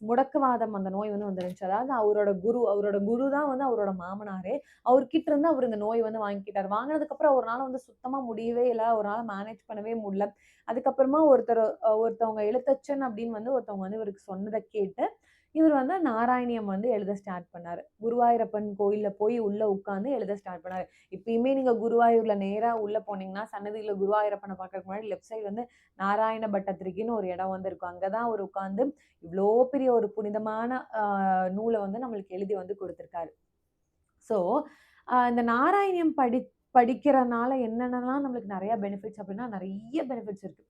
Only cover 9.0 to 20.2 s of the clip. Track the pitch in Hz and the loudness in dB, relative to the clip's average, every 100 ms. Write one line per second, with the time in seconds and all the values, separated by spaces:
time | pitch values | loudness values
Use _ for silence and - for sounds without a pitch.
9 | 202 214 233 196 208 220 - 214 214 226 | 0 -4 -6 -8 -10 -14 -12 -10 -6 -6
10 | 208 196 208 - _ _ - 233 269 269 | -4 -2 -2 -6 _ _ -8 -2 0 2
11 | 262 294 311 247 233 226 220 - 220 214 | 4 6 8 8 6 2 2 2 2 2
12 | 226 226 226 220 208 247 247 269 - 277 | 2 0 -2 0 0 0 2 0 0 -4
13 | 262 214 233 220 233 262 214 196 190 220 | -4 -4 -6 -6 -2 -2 -2 -6 -6 -6
14 | 208 196 - 190 208 214 - 214 196 196 | -8 -10 -10 -8 -6 -6 -4 -4 -4 -2
15 | 330 - _ _ _ 302 320 285 262 381 | -4 -6 _ _ _ 4 6 6 2 0
16 | 302 220 240 247 240 226 208 190 233 214 | 0 2 2 2 0 -2 -2 -2 0 0
17 | 196 202 202 180 175 175 170 170 - _ | -2 -6 -8 -10 -12 -14 -12 -12 -12 _
18 | 226 240 240 233 220 214 208 202 202 214 | -2 2 4 4 0 -2 -4 0 2 2
19 | 208 202 214 240 214 208 214 196 202 196 | -2 0 0 2 0 0 0 0 -2 -4
20 | 240 254 | -2 -2